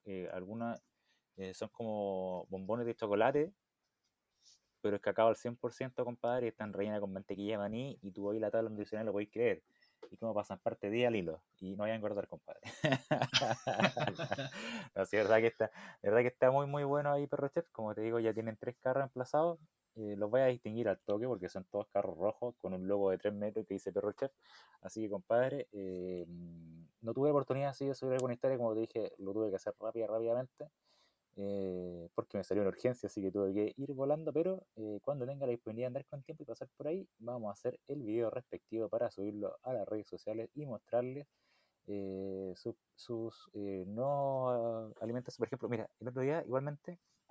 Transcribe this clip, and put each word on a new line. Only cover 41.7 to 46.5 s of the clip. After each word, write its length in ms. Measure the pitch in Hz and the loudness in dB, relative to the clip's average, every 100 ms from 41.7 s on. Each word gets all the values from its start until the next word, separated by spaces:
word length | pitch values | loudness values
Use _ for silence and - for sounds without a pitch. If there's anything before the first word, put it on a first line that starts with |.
| _ - | _ -8
eh, 640 | 101 98 95 98 95 95 90 | -6 -4 -4 -4 -4 -6 -6
su, 180 | 120 - _ - | -8 -8 _ -20
sus, 540 | - 117 113 - - | -8 -6 -6 -8 -14
eh, 320 | 104 101 95 92 | -8 -4 -4 -4
no, 600 | 104 135 143 139 135 127 | -2 0 0 0 0 2
ah, 420 | 123 117 113 110 - | 2 0 -2 -6 -8
alimentos. 380 | 110 123 127 - | -6 -4 -6 -4
Por 100 | 113 | -4
ejemplo, 220 | 127 113 | -2 -2
mira, 200 | 113 107 - | -2 -4 -8
el 80 | 117 | -8
otro 120 | 123 | -2
día 220 | 131 160 | 0 0
igualmente 540 | - | 0